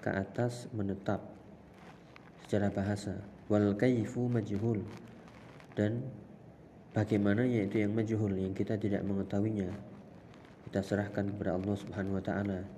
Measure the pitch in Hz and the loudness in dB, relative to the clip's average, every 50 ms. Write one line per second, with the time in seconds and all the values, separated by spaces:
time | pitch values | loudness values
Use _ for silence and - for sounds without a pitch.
0 | - - - 98 98 - - - 120 123 120 - - - - 107 101 98 95 95 | -2 0 0 0 -2 -2 -2 0 0 0 -2 -4 -10 -8 -4 -4 -2 -2 -2 -2
1 | - - 104 95 - - - - - - - - - - - - - - - - | -2 -2 -2 -2 -4 -10 -16 -16 -18 -20 -20 -20 -20 -20 -20 -20 -20 -20 -20 -20
2 | - - - - - - - - - - - 104 101 98 95 101 98 98 104 101 | -20 -20 -20 -20 -20 -20 -20 -20 -6 0 2 2 2 2 2 0 0 0 0 -2
3 | - 101 92 - - - - - - - 107 104 104 101 101 104 123 127 127 117 | -2 -6 -6 -6 -8 -12 -16 -18 -2 2 4 6 6 6 4 4 4 4 4 4
4 | 107 104 - 120 123 123 120 117 101 101 104 101 107 117 113 101 95 - - - | 0 -2 -2 -2 0 2 2 0 0 0 -2 0 0 0 0 0 -2 -6 -10 -14
5 | - - - - - - - - - - - - - - - - 104 104 110 123 | -16 -18 -18 -18 -20 -20 -20 -20 -20 -20 -20 -20 -20 -8 0 2 2 2 2 -2
6 | 127 - - - - - - - - - - - - - - - - - - 110 | -4 -6 -10 -12 -16 -16 -20 -20 -20 -20 -20 -20 -20 -20 -20 -20 -20 -2 0 0
7 | 107 104 113 104 101 101 101 107 123 127 123 113 98 98 101 110 107 101 104 113 | 2 4 4 4 6 6 6 6 4 4 4 2 2 2 2 2 2 4 4 2
8 | 113 107 113 104 110 101 98 92 95 95 95 - 104 101 113 101 104 104 101 95 | 2 2 2 2 2 2 2 0 0 -2 0 -2 0 0 0 0 2 2 2 2
9 | 92 98 101 98 95 95 - 101 101 110 110 104 95 90 92 - - - - - | 0 0 0 0 0 0 2 2 2 2 2 0 0 -2 -4 -8 -10 -14 -16 -16
10 | - - - - - - - - - - - - - - - 101 95 - 104 101 | -18 -18 -20 -20 -20 -20 -20 -20 -20 -20 -20 -18 -16 -2 -2 -2 2 2 2 2
11 | 101 101 - - 101 101 98 - 101 95 87 92 95 101 104 98 - - - 104 | 2 0 0 0 0 0 -2 -2 0 0 0 0 2 0 0 -2 -2 -6 -4 -4
12 | 95 98 98 95 92 - 95 92 101 101 98 92 92 98 - | -2 0 -2 -2 0 0 -2 0 0 -2 -2 -4 -6 -8 -12